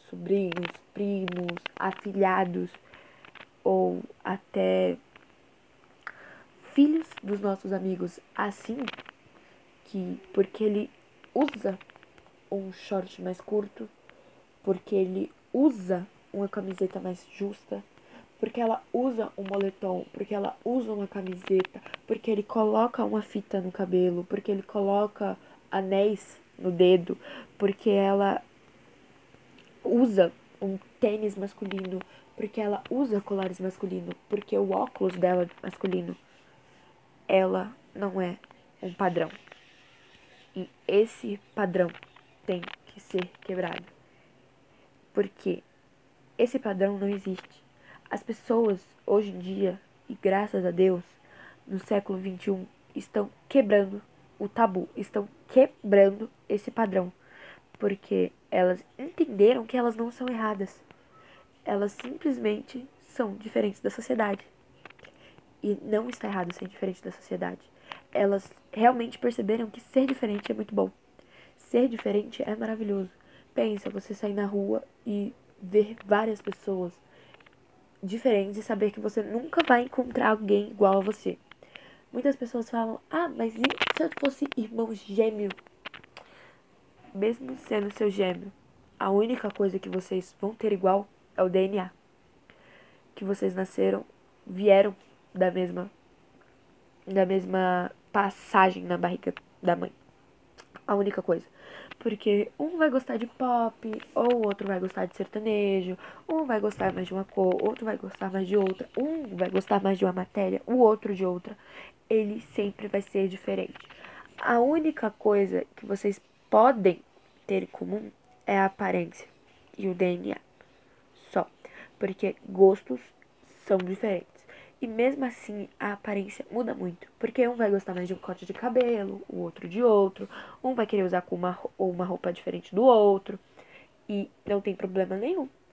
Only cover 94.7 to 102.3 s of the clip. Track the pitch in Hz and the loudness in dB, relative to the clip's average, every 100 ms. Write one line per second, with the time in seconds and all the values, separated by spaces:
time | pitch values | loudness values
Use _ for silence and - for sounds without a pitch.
94.7 | 196 202 190 - _ _ 185 185 180 180 | 8 8 2 -16 _ _ 0 0 2 -4
95.7 | 180 196 - _ _ _ _ _ _ _ | -4 -8 -12 _ _ _ _ _ _ _
96.7 | _ _ _ - 190 185 190 185 185 185 | _ _ _ -2 2 2 2 0 0 2
97.7 | 180 180 - _ 202 202 - - 208 190 | 0 -2 -10 _ 0 0 -2 0 4 6
98.7 | 180 180 175 175 180 - - - - 185 | 4 -4 -2 -2 -2 -6 -8 -12 -4 0
99.7 | 170 180 - _ _ _ _ _ - - | 0 -2 -12 _ _ _ _ _ -20 -20
100.7 | - - 202 202 196 180 170 - - - | -14 -2 0 0 -2 2 0 0 -20 -20
101.7 | - - - 233 208 220 | -20 -20 -6 -6 -2 2